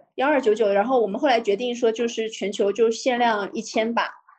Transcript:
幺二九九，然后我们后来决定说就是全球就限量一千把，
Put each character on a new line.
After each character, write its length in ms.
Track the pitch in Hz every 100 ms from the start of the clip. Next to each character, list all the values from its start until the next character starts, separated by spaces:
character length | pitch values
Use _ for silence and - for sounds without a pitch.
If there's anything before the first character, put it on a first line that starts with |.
| _ -
幺 120 | 285
二 120 | 285
九 140 | 226
九， 180 | 214 208
然 140 | 202 226
后 160 | 262
我 60 | 208
们 120 | 214
后 80 | 302
来 140 | 233
决 140 | 262 240
定 200 | 247 240
说 160 | 233
就 160 | 226 233
是 220 | 226 220
全 220 | - 196
球 200 | 208 202
就 200 | 196 226
限 260 | 226 269 240
量 340 | 240 208 196
一 100 | -
千 300 | 220 - 226
把， 100 | 233 170 - _